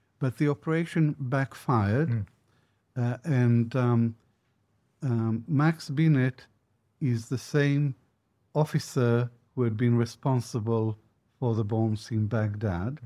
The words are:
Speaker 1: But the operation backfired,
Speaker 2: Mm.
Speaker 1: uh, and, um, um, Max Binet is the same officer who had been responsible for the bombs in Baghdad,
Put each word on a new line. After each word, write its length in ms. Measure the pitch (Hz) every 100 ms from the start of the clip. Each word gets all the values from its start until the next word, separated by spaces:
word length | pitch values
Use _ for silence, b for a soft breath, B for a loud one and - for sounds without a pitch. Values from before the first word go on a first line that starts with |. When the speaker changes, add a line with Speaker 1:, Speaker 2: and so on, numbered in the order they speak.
| b -
Speaker 1:
But 180 | 131 -
the 100 | 147
operation 640 | 139 160 160 170 165 151 147
backfired, 920 | 127 139 135 - - 117 101 123 120
Speaker 2:
Mm. 160 | 113 95 _ _ _ _ _ _ 127
Speaker 1:
uh, 220 | 120 120
and, 520 | 165 131 120 120 117 131
um, 400 | 120 117 117 113 _ _ _ _ _ _ _ -
um, 420 | 135 113 113 113 113
Max 420 | 139 156 160 -
Binet 580 | 139 160 135 127 - - _ _ _ _ -
is 280 | 131 117 113
the 100 | 127
same 560 | - 147 143 143 143 - _ _ _ _ _
officer 760 | 151 151 151 - 135 120 120 120 _ _
who 80 | 131
had 140 | 117 107
been 200 | 120 117
responsible 1040 | 117 - 139 127 - 120 110 113 110 107 _ _ _ -
for 160 | 123
the 80 | 113
bombs 480 | 104 113 113 107 -
in 160 | 110 107
Baghdad, 720 | 113 104 104 110 87 107 147